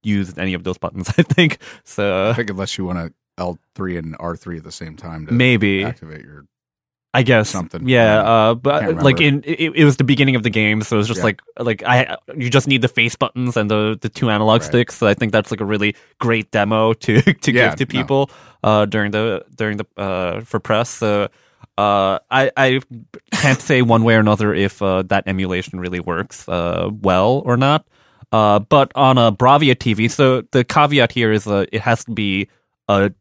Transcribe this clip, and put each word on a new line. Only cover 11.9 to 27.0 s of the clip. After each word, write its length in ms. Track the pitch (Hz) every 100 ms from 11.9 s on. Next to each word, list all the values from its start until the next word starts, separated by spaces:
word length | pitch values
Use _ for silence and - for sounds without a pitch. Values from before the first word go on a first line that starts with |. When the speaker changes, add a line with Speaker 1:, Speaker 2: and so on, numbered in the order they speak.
| 123 131 - - 156
Speaker 1:
you 160 | 123
just 160 | 135 135
need 160 | 135
the 40 | 123
face 280 | - 117 -
buttons 420 | 123 123 123 117
and 140 | 104
the, 260 | 107 107 110
the 100 | 110
two 200 | - 120
analog 320 | 104 110 117
Speaker 2:
Right. 60 | -
Speaker 1:
sticks. 280 | 120 120 -
So 120 | 110
I 80 | 101
think 160 | 110
that's, 180 | 107 104
like, 120 | 104
a 40 | 101
really 300 | 107 104 - _ _
great 320 | 120 113 104
demo 420 | 110 101 110 110
to, 280 | 113 - 107
<laughs> 120 | 160
to 180 | 165 -
Speaker 2:
Yeah, 180 | 120 113 76
Speaker 1:
give 120 | 135
to 80 | 127
Speaker 2:
no. 40 |
Speaker 1:
people, 320 | 127 139 139 - - _
uh, 220 | - 107 104
during 240 | 107 101
the, 320 | 104 110 95 - _
during 220 | 107 104
the, 80 | 101 -
uh, 440 | 98 92 90 95
for 180 | 117 110
press. 300 | - 110 120
So, 400 | - 110 104 98 _ _ _ - -
uh, 400 | 104 101 95 95 _
I, 220 | 127 135 -
I 260 | 135 131 - 120 - - _
can't 280 | - 143 131
say 220 | - 131
one 220 | 120 113
way 100 | 113
or 60 | 113
another 340 | 107 104 107
if, 280 | 85 98 -
uh, 200 | 98 92
that 200 | 92 98 95
emulation 520 | 95 92 92 92 92
really 220 | 90 90
works, 460 | 85 85 101 - -
uh, 420 | 90 85 87 90 107